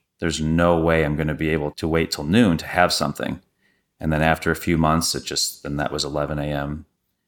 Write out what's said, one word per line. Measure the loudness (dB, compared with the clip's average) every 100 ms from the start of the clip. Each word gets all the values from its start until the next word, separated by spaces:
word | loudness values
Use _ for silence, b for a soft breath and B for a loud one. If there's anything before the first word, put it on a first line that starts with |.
| _ _
There's | -4 -2
no | 0 2 4 4
way | 4 2
I'm | 2 0
gonna | -2
be | -2 -2
able | -2 -4
to | -4 0
wait | 0 0
till | -4
noon | 2 4 4 2
to | 0
have | 2 2
something." | 2 -2 -4 -6 -8 -12 _ _ _ _ _
And | -2
then | 2
after | 2 2 0
a | -2
few | 0 2
months, | 4 2 0
it | -4
just, | -6 -4 -6 -6
then | -8 -4
that | -4
was | -4
eleven | -4 -4 -4 -4
A | -4
M, | -4 -6 -8 -12 _ _ _